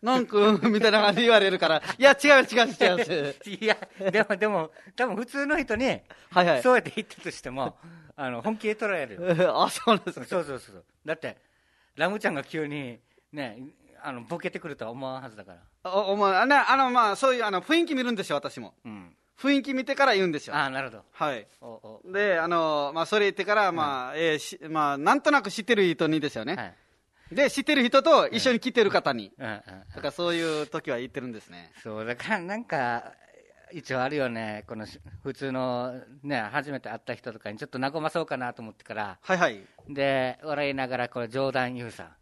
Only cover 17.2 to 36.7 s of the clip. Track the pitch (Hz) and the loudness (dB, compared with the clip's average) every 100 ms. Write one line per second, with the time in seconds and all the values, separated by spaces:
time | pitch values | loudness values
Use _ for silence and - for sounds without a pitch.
17.2 | 269 247 220 190 180 320 339 277 247 226 | 2 2 0 -2 0 0 2 -2 -2 -4
18.2 | 190 147 143 - 110 _ 120 104 87 _ | -2 -4 -4 -10 -16 _ -16 -16 -16 _
19.2 | _ _ 262 277 277 262 262 269 277 208 | _ _ 0 0 0 -6 -4 2 4 4
20.2 | 190 151 - 147 139 131 135 110 - - | 2 -2 -4 -2 -2 -4 -8 -10 -20 -6
21.2 | 156 127 101 _ 120 113 107 110 - 190 | -4 -4 -10 _ -18 -18 -18 -20 -8 -2
22.2 | 208 175 165 170 160 151 143 160 165 214 | 0 0 0 0 2 0 -2 -4 0 2
23.2 | 202 185 185 208 202 170 147 135 127 147 | 2 0 0 2 2 0 -2 -4 -6 -2
24.2 | 165 151 - 190 156 156 147 139 156 269 | 0 0 -4 -14 -6 -2 0 0 2 2
25.2 | 311 285 208 - 208 220 190 165 156 156 | 4 2 0 -10 0 4 4 2 0 0
26.2 | 147 - 110 170 104 - _ _ _ _ | -2 -6 -8 -8 -10 -14 _ _ _ _
27.2 | - 170 269 - - 294 233 277 330 285 | -10 0 0 0 0 2 4 4 6 6
28.2 | 160 226 262 233 254 240 202 175 156 123 | 6 2 2 0 0 2 4 4 0 -4
29.2 | 101 _ 127 104 - 95 98 - 143 143 | -6 _ -10 -10 -14 -20 -18 -10 -10 -4
30.2 | 175 170 165 156 147 160 156 123 127 135 | -4 -2 -2 -4 -4 -8 -6 -6 -6 -10
31.2 | 127 110 - 87 87 _ - 107 110 120 | -10 -14 -16 -20 -20 _ -14 -10 -8 -8
32.2 | - 208 175 208 240 156 123 117 - - | -4 -4 -4 -8 -6 -4 -2 -4 -8 -20
33.2 | _ - _ _ _ 175 - 131 127 147 | _ -20 _ _ _ -18 -8 -4 -2 -2
34.2 | 131 117 113 107 107 113 107 - - - | -4 -4 -8 -10 -12 -12 -12 -16 -20 -14
35.2 | 139 131 139 131 127 123 127 127 117 139 | -12 -8 -8 -4 -4 -4 -6 -10 -18 -16
36.2 | 139 139 107 131 143 | -6 -6 -4 -6 -6